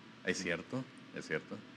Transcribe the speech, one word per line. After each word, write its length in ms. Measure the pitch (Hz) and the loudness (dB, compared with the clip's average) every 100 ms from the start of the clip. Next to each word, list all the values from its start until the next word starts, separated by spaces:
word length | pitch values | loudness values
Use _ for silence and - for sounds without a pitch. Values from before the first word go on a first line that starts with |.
| - - | -14 0
Es 140 | 92 90 | 2 4
cierto, 400 | 90 85 - 127 127 - - | 4 2 2 -2 -2 -8 -8
es 120 | 76 76 | -6 2
cierto. 300 | 78 - 101 - | 2 2 -6 -8